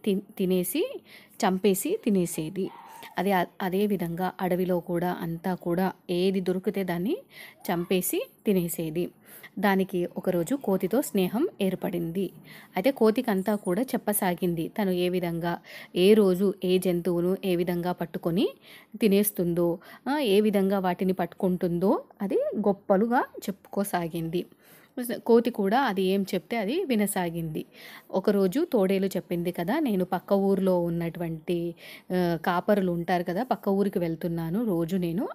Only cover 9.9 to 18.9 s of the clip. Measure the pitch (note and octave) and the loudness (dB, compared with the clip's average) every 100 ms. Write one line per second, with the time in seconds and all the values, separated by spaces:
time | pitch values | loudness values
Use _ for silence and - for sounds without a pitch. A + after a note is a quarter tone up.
9.9 | F3+ F3 - - F3+ E3 C#4 - F#3+ F#3 | -2 -4 -4 -2 0 0 -2 0 0 0
10.9 | B3 - G3+ F3+ G3+ F4 - F#3+ F3+ - | -2 0 0 0 0 -4 -2 -4 -2 -4
11.9 | F3 E3 F3 F#3 - - - - F#3 B3+ | -4 -4 -4 -6 -8 -20 -20 -8 -2 0
12.9 | C4+ A3 A3 A#3+ F#3+ F#3 G#3 - F3+ C4 | 4 2 2 0 0 0 -2 0 -2 -2
13.9 | A3+ - G3+ F#3+ F3 F3+ E3 D#3+ - F#3+ | -2 -2 0 0 0 -2 -2 -4 -2 -2
14.9 | F3+ F3+ F3+ F3 E3+ E3+ E3+ - - - | 0 0 0 -2 -2 -4 -4 -8 -20 -6
15.9 | - F#3 G#3+ G3 F3+ G3 - F3+ F#3 F#3 | 4 6 8 6 4 0 0 2 2 2
16.9 | F3 F3 E3+ F3+ G3 F#3+ F3 F3+ F3 F3 | 0 0 0 0 0 0 0 0 -2 -2
17.9 | F3 E3+ F3+ F3 E3+ F#4+ - - - - | -4 -6 -4 -2 0 0 -4 -20 -20 -16